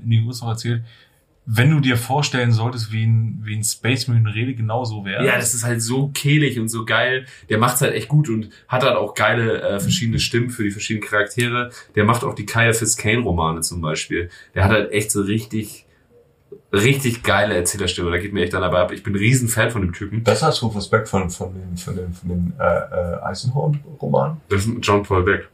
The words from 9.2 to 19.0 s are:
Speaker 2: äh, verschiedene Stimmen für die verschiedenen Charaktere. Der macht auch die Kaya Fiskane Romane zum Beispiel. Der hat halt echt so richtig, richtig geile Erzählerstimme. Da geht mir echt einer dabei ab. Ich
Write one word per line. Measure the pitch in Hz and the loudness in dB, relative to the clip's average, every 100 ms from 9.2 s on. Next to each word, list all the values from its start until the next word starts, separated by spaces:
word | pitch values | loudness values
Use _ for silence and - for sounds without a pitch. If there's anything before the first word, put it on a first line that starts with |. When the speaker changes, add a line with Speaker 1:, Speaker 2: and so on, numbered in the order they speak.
| 110 117 113 98 | 2 2 0 0
Speaker 2:
äh, | 92 101 | -2 0
verschiedene | 98 92 117 110 | 0 0 0 0
Stimmen | - 120 117 | 0 0 -2
für | - | -2
die | 104 | -4
verschiedenen | 101 - 110 - | -4 -4 -4 0
Charaktere. | 104 101 - 120 120 120 - - - | 0 0 -2 0 -2 -4 -10 -4 2
Der | |
macht | 107 117 | 2 2
auch | - - | -2 -6
die | 104 | -2
Kaya | 113 117 | 2 2
Fiskane | 110 113 - 107 117 | 2 0 -2 0 0
Romane | 104 85 80 82 | 0 0 0 -2
zum | 80 87 | -6 -4
Beispiel. | 80 78 - 85 87 - - | -4 -4 -4 -6 -6 -12 -8
Der | 92 | 0
hat | 98 | 4
halt | 107 - | 4 2
echt | 104 104 | -2 0
so | 104 | -2
richtig, | 98 110 - 110 104 - _ _ _ _ _ _ _ - _ | 0 -2 -2 -6 -6 -14 _ _ _ _ _ _ _ -20 _
richtig | 101 117 143 131 110 | 2 4 4 0 -2
geile | - 98 104 92 | 2 2 2 0
Erzählerstimme. | 87 - 90 - 87 | -2 -2 -4 -2 -2
Da | 87 | -2
geht | 98 | -2
mir | 98 | -4
echt | 87 | -2
einer | 92 90 | -2 0
dabei | 90 | 2
ab. | 90 | 0
Ich | - | -2